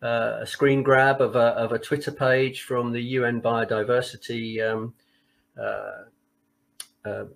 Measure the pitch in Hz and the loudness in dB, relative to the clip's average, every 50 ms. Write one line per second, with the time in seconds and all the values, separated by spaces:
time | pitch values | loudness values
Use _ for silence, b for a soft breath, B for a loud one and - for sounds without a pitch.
0 | - 117 117 117 113 113 110 110 117 - - - 143 139 139 139 127 135 135 131 | -4 -2 -2 0 0 -2 -2 -4 -8 -10 -2 2 4 4 4 4 4 6 6 6
1 | 131 139 135 135 135 113 113 123 117 117 113 - 117 110 113 113 - - 147 143 | 6 6 4 4 2 2 4 4 4 4 4 2 0 0 -2 -4 -2 -2 -4 -4
2 | - - - - 139 131 127 131 131 131 131 - - - 131 123 120 120 117 120 | -2 -6 -4 0 2 4 4 4 2 0 -2 -6 -8 -4 -2 -2 -2 -2 -4 -4
3 | 120 123 131 131 123 120 120 117 117 117 117 113 113 - 117 110 107 113 123 123 | -4 -4 -2 0 0 0 -2 0 0 0 0 0 0 0 -2 -2 0 0 0 0
4 | 123 - - 117 - - 120 117 113 113 110 110 110 110 110 110 110 120 120 _ | 0 -2 -8 -14 -10 -8 -8 -6 -6 -6 -4 -2 -2 -2 -2 -2 -4 -8 -12 _
5 | _ _ _ _ _ _ _ _ _ _ _ 120 113 107 104 104 104 101 98 - | _ _ _ _ _ _ _ _ _ _ _ -10 -8 -6 -6 -6 -8 -10 -12 -14
6 | 98 - _ _ _ _ _ _ _ _ _ _ _ _ _ - - - _ _ | -18 -20 _ _ _ _ _ _ _ _ _ _ _ _ _ -20 -20 -20 _ _
7 | - 104 101 104 101 - - | -10 -8 -8 -8 -10 -12 -16